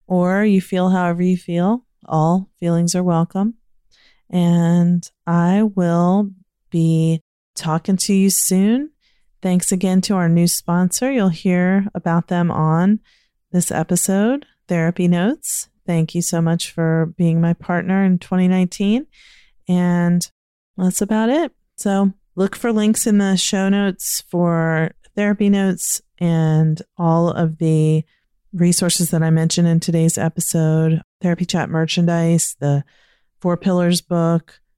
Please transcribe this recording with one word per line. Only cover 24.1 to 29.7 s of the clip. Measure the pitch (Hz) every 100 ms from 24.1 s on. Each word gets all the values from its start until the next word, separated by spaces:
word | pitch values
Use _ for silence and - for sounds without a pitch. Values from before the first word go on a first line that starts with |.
| - -
for | 175 175 165 165 160 160 - _ -
Therapy | 208 208 202
Notes | 196 196 180 - - _ -
and | 175 165 160 156 160 156 - -
all | 170 165 170
of | - 165 160
the | 165 156 156 156 - _ _ _ _
resources | 185 175 170 180 - 170
that | 165
I | 160
mentioned | 160 165 -
in | 170